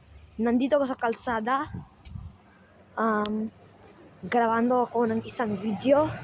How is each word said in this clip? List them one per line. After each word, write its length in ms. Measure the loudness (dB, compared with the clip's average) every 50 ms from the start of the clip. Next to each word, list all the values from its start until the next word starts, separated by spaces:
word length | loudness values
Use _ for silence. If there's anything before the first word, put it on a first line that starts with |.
| -20 -20 -20 -20 -20 -16 -6 -2 0
Nandito 320 | 2 4 4 4 4 4 2 2
ako 20 | 0
sa 80 | -2 -2
kalsada. 720 | -2 -2 -2 -2 -4 -4 -4 -2 0 0 -2 -2 -2 -6 -10 -12 -14 -14 -20 -20 -20 -16 -16 -14 -14 -14 -16 -18 -20 -20 -20 -20 -20 -20 -20 -20 -20 -14 -6 -2
Um, 480 | -2 0 0 0 -2 -2 -2 -4 -4 -6 -8 -14 -20 -20 -20 -20 -20 -20 -20 -20 -20 -20 -20 -16 -8 -2
grabando 560 | 0 2 2 2 2 2 2 2 2 2 0
ako 240 | 0 0 0 0 2
ng 140 | 0 -2 -4
isang 320 | -6 -4 -4 -2 -2 -2
video. 560 | -2 -2 -4 -4 0 4 4 6 6 4 2 -2 -6